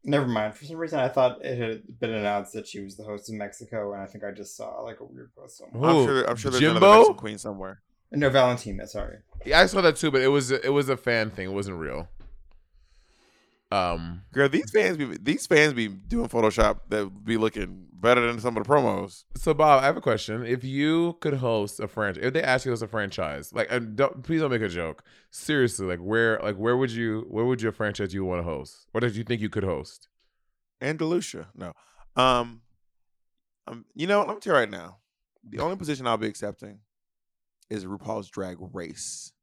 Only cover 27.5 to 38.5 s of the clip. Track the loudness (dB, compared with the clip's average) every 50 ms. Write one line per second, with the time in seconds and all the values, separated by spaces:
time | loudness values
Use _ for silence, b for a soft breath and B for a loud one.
27.5 | 0 0 -2 -4 -2 -2 -4 -4 -4 -4 -6 -4 -4 -4 -4 -2 -2 -4 -4 -4
28.5 | -6 -8 -8 -12 -18 _ _ _ _ -2 -2 -2 -2 -4 -4 -4 -4 -4 -4 -4
29.5 | -4 -4 -2 -2 -4 -4 -6 -10 -18 -20 _ _ _ _ _ _ _ _ _ _
30.5 | _ _ _ _ _ _ -6 -6 -4 -2 -2 -2 -2 -2 -2 -6 -12 -14 -16 -16
31.5 | _ -14 -14 -14 -14 b b b b b b b _ 4 4 4 4 2 0 -4
32.5 | -10 -20 _ _ _ _ _ _ _ _ _ _ _ _ _ _ _ _ _ _
33.5 | _ _ _ -16 -16 -16 -16 _ _ -6 -2 2 2 2 2 0 -4 -8 -2 2
34.5 | 2 2 2 2 -4 -12 -14 -16 -20 _ _ _ _ _ _ _ _ _ _ -14
35.5 | -8 -4 -4 -4 -4 -6 -6 -6 -6 -4 -2 -2 -2 0 -2 -6 -6 -6 -10 -10
36.5 | -10 _ -18 -20 -20 -20 _ _ _ _ _ _ _ _ _ _ _ _ _ _
37.5 | _ _ _ _ -10 -10 -8 -8 -12 -12 -8 -8 -8 -8 -8 -10 -10 -10 -10 -10